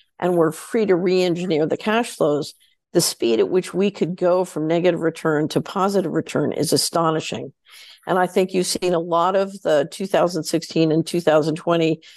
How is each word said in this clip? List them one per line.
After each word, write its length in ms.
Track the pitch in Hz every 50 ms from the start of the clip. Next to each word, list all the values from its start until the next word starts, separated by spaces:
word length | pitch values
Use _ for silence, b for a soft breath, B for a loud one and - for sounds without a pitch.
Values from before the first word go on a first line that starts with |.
| b b _ -
and 160 | - 180 180
were 160 | 170 160 160
free 340 | 156 - - - - 233 214
to 80 | 190 185
re-engineer 720 | 165 185 180 185 185 180 180 165 175 175 185 160 147 160
the 100 | 147 -
cash 340 | - - 214 214 233 240 -
flows, 440 | - - - 156 147 143 156 - b b b b b b _ _
the 80 | - 175
speed 400 | 165 - - - - 117 226 220
at 80 | 196 -
which 260 | - 185 180 - -
we 160 | 180 196 208
could 240 | 202 - 190 160 180
go 300 | - 180 175 175 185 185
from 240 | 180 - 160 156 156
negative 320 | 165 170 170 180 170 160
return 480 | 165 165 160 - - 165 151 147 156 151
to 120 | - -
positive 520 | 170 - - 196 185 202 196 196 175 156
return 400 | 151 165 - - - 147 147 127
is 200 | - - 147 165
astonishing. 800 | 156 143 - - - 170 165 160 156 156 - - - - 135 139 - _ B B B B B B B B _
And 100 | 156 170
I 120 | 190 180 175
think 240 | - 202 185 185
you've 140 | - 180 180
seen 280 | - - - - 180 175
a 60 | 165
lot 340 | 165 180 165 170 170 185 190
of 260 | 196 196 196 196 196
the 260 | - 170 156 143 143 160
two 160 | - - 190
thousand 380 | 190 - 165 165 170 180 160 151
sixteen 480 | - - 160 - - - 165 160 156
and 120 | 156 165 165
two 160 | - - 175
thousand 360 | 170 165 151 156 147 160 151
twenty 440 | 165 - 170 170 170 160 160 160 160 B B B